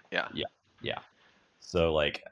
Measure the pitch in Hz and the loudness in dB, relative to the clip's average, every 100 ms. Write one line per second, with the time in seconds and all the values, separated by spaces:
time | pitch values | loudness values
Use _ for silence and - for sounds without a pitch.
0 | - - - 71 - _ _ _ - - | -8 -4 -4 -4 -8 _ _ _ -8 -8
1 | - _ _ _ _ _ - 87 82 78 | -10 _ _ _ _ _ -2 2 4 4
2 | 73 - - | 2 0 -10